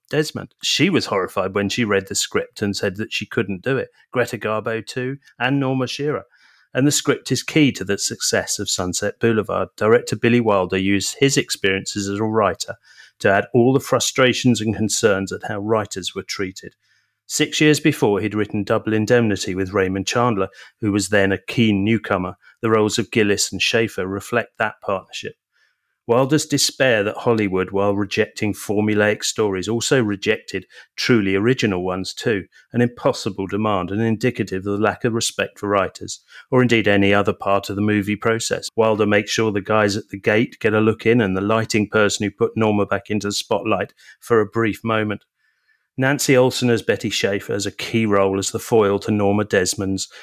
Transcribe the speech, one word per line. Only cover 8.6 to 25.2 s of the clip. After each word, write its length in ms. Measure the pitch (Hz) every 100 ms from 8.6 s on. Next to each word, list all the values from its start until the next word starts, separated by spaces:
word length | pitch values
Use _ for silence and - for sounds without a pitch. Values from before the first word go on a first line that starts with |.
of 100 | 98
Sunset 480 | - 92 - 104 -
Boulevard. 520 | 117 110 95 92 92 -
Director 380 | 107 120 -
Billy 260 | 110 120 120
Wilder 380 | 110 98 92 95
used 380 | 95 101 - -
his 180 | 139 135
experiences 720 | - - 98 95 92 104 101
as 120 | 101
a 40 |
writer 520 | 110 110 98 - - - _ - - _
to 100 | 107
add 160 | 98 -
all 200 | 123 120
the 80 | 135
frustrations 800 | - 123 - - 127 117 127 110
and 160 | 107 101
concerns 560 | 110 - 113 95 95
at 160 | 95 -
how 100 | 104
writers 560 | 104 110 101 98 90
were 80 | 98
treated. 540 | - - 95 - 92 - _ _ _ _ -
Six 320 | - 151 -
years 200 | 151 147
before, 400 | 160 139 117 98
he'd 160 | 104 107
written 260 | 101 107
Double 300 | 98 110 110
Indemnity 640 | 110 107 123 113 95 - 92
with 160 | 92
Raymond 340 | 101 92 98 95
Chandler, 400 | 120 120 101 95 - - _
who 120 | 107
was 160 | 101 95
then 240 | 104 98
a 60 | 95
keen 440 | - - 113 98
newcomer. 540 | 101 113 - 98 90 - _ _
The 80 | 117
roles 300 | 110 107 110
of 100 | 101
Gillis 400 | 117 104 98 -
and 100 | 92
Schaefer 460 | - 117 113 - 92
reflect 520 | 98 - 120 - -
that 220 | 110 -
partnership. 540 | - 95 92 -